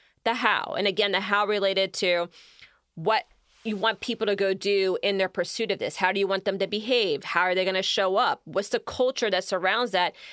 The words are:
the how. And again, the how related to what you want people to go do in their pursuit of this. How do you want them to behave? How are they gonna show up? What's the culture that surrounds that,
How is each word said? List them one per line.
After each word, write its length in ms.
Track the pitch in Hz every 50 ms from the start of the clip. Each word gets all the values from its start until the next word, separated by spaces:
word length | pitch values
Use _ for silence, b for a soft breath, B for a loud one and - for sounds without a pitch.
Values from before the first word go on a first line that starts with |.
| b b b b -
the 80 | 226 233
how. 420 | 240 247 226 196 - - - - -
And 80 | 196
again, 260 | 202 190 - 208 202 190
the 80 | 185
how 240 | 190 190 208 208 208
related 460 | 202 208 208 196 196 196 190 190 185 -
to 360 | - 208 180 175 175 175 180 B B B B B B B B B B B B -
what 300 | 170 160 202 220 214 - _ _ _ _ _ _ _ -
you 120 | 226 214
want 220 | 196 220 220 220 -
people 300 | - - 233 - 220 208
to 80 | 202
go 180 | 196 196 190 190
do 420 | 190 - 202 202 196 190 190 180 - -
in 160 | 202 196 190
their 100 | 190 185
pursuit 440 | - - 175 - - - 226 185 190
of 80 | -
this. 160 | 107 - -
How 160 | - 196 185 190
do 80 | 196
you 80 | 196 185
want 160 | 196 190 -
them 120 | 202 190 190
to 80 | 196 185
behave? 560 | - 208 214 233 262 240 220 185 147 135 -
How 160 | - - 170
are 120 | 180 185 180
they 120 | 185 185
gonna 180 | 185 190 190 190
show 320 | - - - 196 185 190
up? 260 | 208 247 190 - - -
What's 240 | - 147 190 - -
the 100 | - 226
culture 500 | - - - - 254 254 262 - - 214
that 140 | 190 180 180
surrounds 480 | - 202 185 170 185 202 233 247 240
that, 240 | 185 185 175 - - B B B